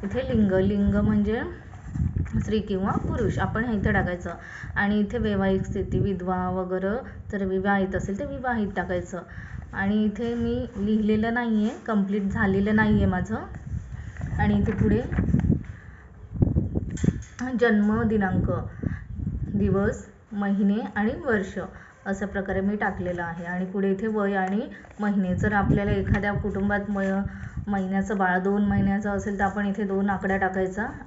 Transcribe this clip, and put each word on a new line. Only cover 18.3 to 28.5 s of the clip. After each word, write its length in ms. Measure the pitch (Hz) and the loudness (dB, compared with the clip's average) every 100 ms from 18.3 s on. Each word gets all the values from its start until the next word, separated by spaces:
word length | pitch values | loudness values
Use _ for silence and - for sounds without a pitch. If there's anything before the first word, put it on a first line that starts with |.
| 185 180 175 - - - - - - - - - 202 | 2 2 0 -4 -4 -4 -4 -8 -6 -4 -4 -2 0
दिवस, 500 | 202 190 208 254 - - - | 2 4 2 -2 -12 -20 -10
महिने 480 | 202 202 196 202 208 254 208 | -4 0 2 2 2 -2 -2
आणि 160 | 208 302 302 | -2 -2 0
वर्ष 340 | 214 190 - 165 - - - 196 | 0 0 -6 -10 -12 -20 -12 -6
अशा 200 | 196 196 | -4 -4
प्रकारे 360 | 202 196 190 | -4 -2 0
मी 140 | 196 208 | 0 0
टाकलेलं 480 | 214 190 180 175 | -2 -2 -6 -4
आहे. 220 | 170 165 170 | -6 -6 -6
आणि 200 | 180 185 | -4 -4
पुढे 260 | 196 196 | -2 0
इथे 160 | 196 220 | 0 0
वय 260 | 214 202 | 0 0
आणि 280 | 196 185 202 269 - - - | 0 0 -2 -4 -10 -18 -4
महिने, 360 | 208 202 180 180 | 0 2 2 2
जर 180 | 214 | 2
आपल्याला 380 | 208 196 202 202 | 2 4 4 4
एखाद्या 420 | 202 190 202 208 | 0 2 2 2
कुटुंबात 460 | 202 202 190 202 202 202 | 0 -2 0 2 0 0
म-, 320 | 202 196 196 196 - - - - | -2 0 0 -2 -6 -10 -8 -2
महिन्याचं 500 | 196 185 196 190 202 | -2 0 0 0 2
बाळ 220 | 185 180 | 2 2
दोन 260 | 185 | 2